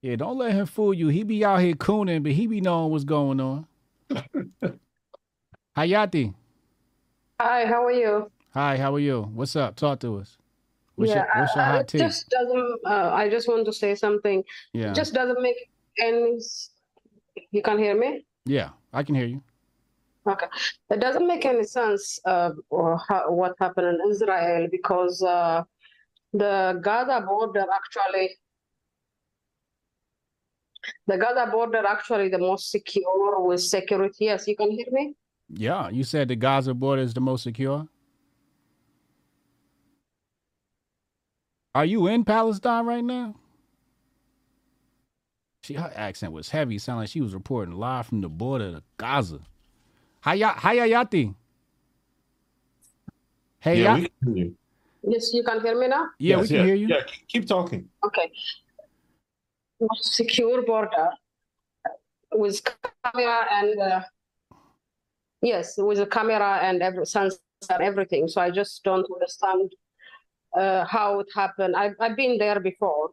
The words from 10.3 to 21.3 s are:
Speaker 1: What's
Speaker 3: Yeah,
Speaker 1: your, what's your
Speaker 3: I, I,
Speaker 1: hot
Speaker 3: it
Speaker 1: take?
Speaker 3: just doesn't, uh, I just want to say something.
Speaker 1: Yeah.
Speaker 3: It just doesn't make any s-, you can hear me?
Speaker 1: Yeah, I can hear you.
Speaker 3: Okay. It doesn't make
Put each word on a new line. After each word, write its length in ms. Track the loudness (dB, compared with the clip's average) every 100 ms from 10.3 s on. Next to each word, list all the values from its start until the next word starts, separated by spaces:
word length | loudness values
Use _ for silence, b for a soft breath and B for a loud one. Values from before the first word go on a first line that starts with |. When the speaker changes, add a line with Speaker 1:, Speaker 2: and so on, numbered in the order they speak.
| _ _ _ _ _ _
Speaker 1:
What's 160 | -2 2
Speaker 3:
Yeah, 160 | 2 2
Speaker 1:
your, 80 | 0
what's 140 | 2 2
your 80 |
Speaker 3:
I, 20 | 2
I, 60 |
Speaker 1:
hot 80 | 2
Speaker 3:
it 80 | 0
Speaker 1:
take? 140 | 0
Speaker 3:
just 260 | 0 -2 -2
doesn't, 500 | 0 2 0 -2 -4 0
uh, 240 | 0 2
I 140 | 2 2
just 200 | 0 0
want 180 | 0 0
to 60 |
say 240 | 0 -2 0
something. 480 | 0 2 2 0 -2 B B
Speaker 1:
Yeah. 200 | -4 -2
Speaker 3:
It 20 |
just 180 | 0 0
doesn't 300 | 0 0 0
make 140 | 0 -2 -6 _ _ -2
any 380 | 0 2 2 0
s-, 340 | -6 -14 -16 _ _ _ _ _ _ -20 -4
you 120 | -2
can 160 | 0 2
hear 180 | 2 2
me? 260 | 0 -4 -12 _ -2
Speaker 1:
Yeah, 220 | -2 -2 -10 _
I 100 | -6
can 140 | 0 0
hear 100 | 0
you. 160 | -6 _ _ _ _ _ _ _ _
Speaker 3:
Okay. 220 | -2 -2 -4 B B B _
It 100 | 0
doesn't 260 | 2 2
make 180 | 2